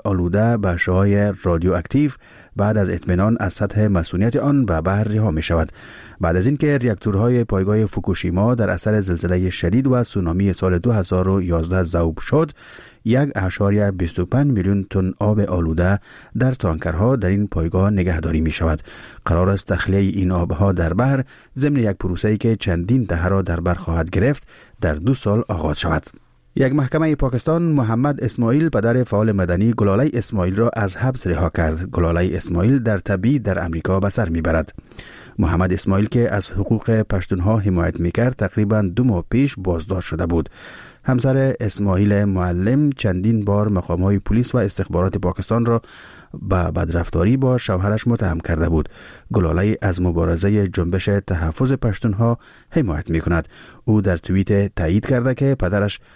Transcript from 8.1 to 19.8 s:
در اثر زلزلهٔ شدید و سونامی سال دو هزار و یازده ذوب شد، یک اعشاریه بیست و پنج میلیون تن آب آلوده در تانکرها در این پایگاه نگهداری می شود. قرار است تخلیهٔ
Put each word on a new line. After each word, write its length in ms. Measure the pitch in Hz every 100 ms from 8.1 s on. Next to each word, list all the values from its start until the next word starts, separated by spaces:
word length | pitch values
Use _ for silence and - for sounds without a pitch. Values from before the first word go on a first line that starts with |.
| 90 90 87 110 123
در 140 | 101
اثر 320 | 90 110 107
زلزلهٔ 480 | 95 87 87 90 92
شدید 380 | - 87 110 135
و 160 | 127
سونامی 500 | 117 101 85 87 98
سال 240 | 90 92 90
دو 140 | 120
هزار 360 | 113 92 92 92
و 140 | 98
یازده 420 | 92 85 82 92
ذوب 360 | 87 87 82 80
شد، 320 | - 151 135 - - - - - 110
یک 240 | 123 143 -
اعشاریه 560 | 95 - 101 101 101
بیست 280 | 92 87 -
و 60 | 90
پنج 260 | 127 143
میلیون 340 | 113 90 101 92
تن 220 | 98 90 -
آب 200 | 104 107
آلوده 600 | 101 90 82 80 90 101 - - - -
در 120 | 127
تانکرها 640 | 127 95 80 82 82 110 131
در 140 | 92
این 180 | 101 104
پایگاه 420 | - 82 92 98
نگهداری 520 | 104 90 82 78 80
می 100 | 80
شود. 300 | - 82 78 - - - - -
قرار 240 | 82 92
است 180 | 98 -
تخلیهٔ 500 | 87